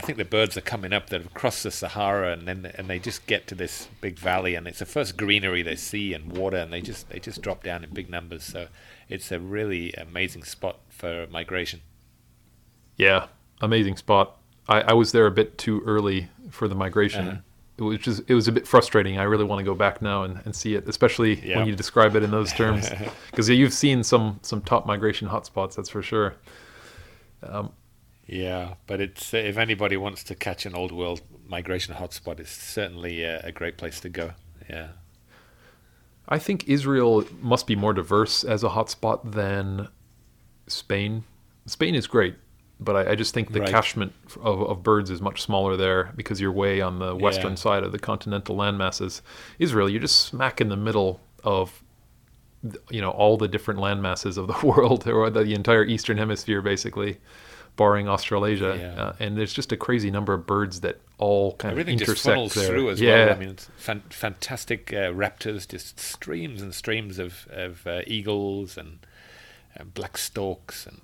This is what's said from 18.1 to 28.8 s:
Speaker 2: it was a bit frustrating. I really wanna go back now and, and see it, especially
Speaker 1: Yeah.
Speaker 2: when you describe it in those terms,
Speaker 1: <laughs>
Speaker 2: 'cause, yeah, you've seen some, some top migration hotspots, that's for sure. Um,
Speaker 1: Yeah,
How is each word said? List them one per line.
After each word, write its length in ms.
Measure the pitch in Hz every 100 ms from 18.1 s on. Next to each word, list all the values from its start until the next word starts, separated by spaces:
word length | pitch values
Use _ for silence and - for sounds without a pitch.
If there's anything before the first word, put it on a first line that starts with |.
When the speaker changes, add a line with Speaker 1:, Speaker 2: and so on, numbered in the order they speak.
| 104 -
Speaker 2:
it 60 |
was 120 | 123 113
a 60 |
bit 160 | 113 -
frustrating. 500 | 123 - 110 98 95
I 60 |
really 180 | 101 107
wanna 200 | 104 101
go 100 | 98
back 260 | 92 101 -
now 200 | 104 101
and, 180 | 92 92
and 100 | 107
see 200 | - 110 104
it, 100 | -
especially 520 | - 120 - 110 104
Speaker 1:
Yeah. 120 | - 98
Speaker 2:
when 80 | 110
you 80 |
describe 400 | 98 - - 107
it 80 | 107
in 80 | 104
those 220 | 107 101
terms, 360 | - 113 104 104 95 104
Speaker 1:
<laughs> 200 | - -
Speaker 2:
'cause, 160 | - 110
yeah, 80 | 123
you've 160 | 135
seen 320 | - 147 127
some, 340 | 113 123 110 101
some 180 | - 107
top 260 | - 120 -
migration 400 | 101 107 - 101
hotspots, 480 | 107 - - 117
that's 140 | - 98
for 120 | 104
sure. 340 | 92 113 101 - - - - - - - - - _ _
Um, 300 | - 104 104 - _ _ _ _ -
Speaker 1:
Yeah, 480 | 92 92 92 90 90